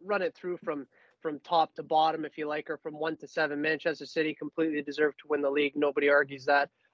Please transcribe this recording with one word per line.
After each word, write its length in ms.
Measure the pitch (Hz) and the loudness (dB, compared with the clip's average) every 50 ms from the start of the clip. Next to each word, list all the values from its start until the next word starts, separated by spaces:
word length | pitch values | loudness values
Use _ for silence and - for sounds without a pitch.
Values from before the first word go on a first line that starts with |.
| - | -6
run 180 | 190 208 202 | -4 -2 -2
it 140 | 185 165 - | -2 -4 -6
through 240 | - - 180 180 160 | -6 -8 -8 -8 -6
from, 280 | - 175 156 143 131 - _ _ _ _ _ _ - | -6 -6 -6 -6 -8 -12 _ _ _ _ _ _ -8
from 180 | 165 147 143 | -8 -8 -8
top 340 | - - 175 165 160 156 _ | -4 0 2 2 2 2 _
to 60 | - 156 | -8 -6
bottom, 440 | 143 160 156 156 160 160 160 156 | 0 2 4 4 4 2 0 -4
if 100 | 147 - | -8 -8
you 100 | - 151 | -6 -6
like, 220 | 147 147 151 151 - | -4 -4 -4 -6 -6
or 80 | 156 | -8
from 220 | 147 - 160 151 147 | -10 -10 -10 -8 -6
one 180 | 156 160 165 | -4 -6 -6
to 100 | 156 - | -6 -10
seven, 360 | 135 - 175 156 147 147 143 147 | -8 -2 -2 -2 0 0 -2 -2
Manchester 420 | 156 156 143 - 175 151 - 147 | 0 -2 0 -2 -2 -4 -4 -6
City 300 | 131 - 165 156 156 147 | -6 -4 -2 -2 -2 -2
completely 480 | - 156 147 - - 160 160 151 147 143 | -6 -8 -6 -2 -2 0 0 0 -2 -4
deserved 360 | 147 139 143 151 147 139 - | -4 -2 0 0 0 0 -2
to 80 | - 147 | -4 -2
win 120 | 151 143 | -2 0
the 80 | 143 139 | 0 2
league. 260 | 139 147 147 143 - | 2 2 2 0 2
Nobody 360 | 147 147 143 135 151 143 143 | 2 0 2 2 2 4 4
argues 340 | 143 143 143 135 139 135 131 | 6 4 4 2 -2 -6 0
that. 240 | 143 143 143 143 - _ _ _ _ | 2 4 4 2 0 _ _ _ _